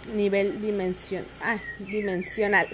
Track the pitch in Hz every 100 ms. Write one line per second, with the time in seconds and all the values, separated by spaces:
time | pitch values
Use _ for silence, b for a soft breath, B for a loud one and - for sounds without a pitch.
0 | - 214 202 196 196 214 214 202 185 180
1 | - 185 - - - 208 - - 190 214
2 | 202 180 - - 202 190 -